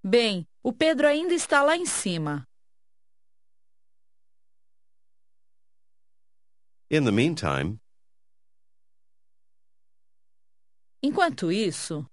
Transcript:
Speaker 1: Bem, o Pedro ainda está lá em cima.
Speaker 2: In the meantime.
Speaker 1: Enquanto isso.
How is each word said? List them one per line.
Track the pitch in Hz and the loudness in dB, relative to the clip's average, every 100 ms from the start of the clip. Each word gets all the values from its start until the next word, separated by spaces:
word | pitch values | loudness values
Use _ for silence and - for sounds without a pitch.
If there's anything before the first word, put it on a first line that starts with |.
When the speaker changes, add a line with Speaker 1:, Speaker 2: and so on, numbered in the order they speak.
Speaker 1:
Bem, | 190 233 226 190 160 _ | 4 2 2 -2 -8 _
o | - | -6
Pedro | 233 320 311 294 | 0 0 4 2
ainda | 294 349 | 2 0
está | 339 - 285 | -2 2 2
lá | 285 339 | 4 2
em | 349 | -2
cima. | - 196 170 151 147 - - - - - - - - - - - - _ - - - - - - - - - - - - - - - - - - - - _ _ - - _ - - - - - - - | -4 -4 -4 -4 -6 -10 -20 -20 -20 -20 -20 -20 -20 -20 -20 -20 -20 _ -20 -20 -20 -20 -20 -20 -20 -20 -20 -20 -20 -20 -20 -20 -20 -20 -20 -20 -20 -20 _ _ -20 -20 _ -20 -20 -20 -20 -20 -20 -4
Speaker 2:
In | 156 | 0
the | 127 | 2
meantime. | 104 147 147 82 69 76 110 _ _ _ _ _ _ _ _ _ - _ _ _ - - - - - - - - - - - _ _ - - - _ _ _ | 2 2 0 -2 -2 -4 -6 _ _ _ _ _ _ _ _ _ -20 _ _ _ -20 -20 -20 -20 -20 -20 -20 -20 -20 -20 -20 _ _ -20 -20 -20 _ _ _
Speaker 1:
Enquanto | 269 403 339 - 170 | -4 0 0 0 -2
isso. | 190 208 - - 156 139 | -2 -2 -4 -8 -8 -10